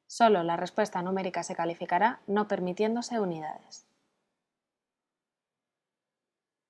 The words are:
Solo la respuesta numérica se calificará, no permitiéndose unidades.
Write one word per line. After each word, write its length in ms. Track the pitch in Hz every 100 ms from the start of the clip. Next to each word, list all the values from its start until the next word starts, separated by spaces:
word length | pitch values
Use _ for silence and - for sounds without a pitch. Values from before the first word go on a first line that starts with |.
| _
Solo 340 | - 226 196
la 160 | 170 170
respuesta 460 | 180 - 208 185
numérica 400 | 180 190 190 180
se 120 | 165 185
calificará, 680 | 170 170 175 175 220 269 -
no 220 | 202 208
permitiéndose 720 | 190 180 180 214 233 240 233
unidades. 680 | 190 160 156 - - - _ _ _ _ _ _ _ _ _ _ _ _ _ _ _ _ _ _ _ _ _ _ _ _ _ _ _ _ _